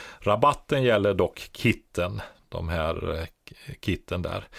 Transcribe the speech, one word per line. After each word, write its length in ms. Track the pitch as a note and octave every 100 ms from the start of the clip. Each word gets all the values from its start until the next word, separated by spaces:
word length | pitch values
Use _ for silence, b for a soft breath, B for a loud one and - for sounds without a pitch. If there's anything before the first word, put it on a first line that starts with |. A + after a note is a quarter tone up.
| B B
Rabatten 600 | G#2 G#2+ C#3+ - - C#3+
gäller 320 | B2+ G#2+ G2+
dock 360 | F#2 F2+ - -
kitten, 680 | - A#2+ - _ - F2+ G#2 B B -
de 200 | F2 F2
här, 460 | E2+ D#2+ E2 F2 D#2+
eh, 60 | E2+ _ -
k-, 60 | - - -
kitten 420 | - F2 - F2+
där. 220 | E2+ G2 -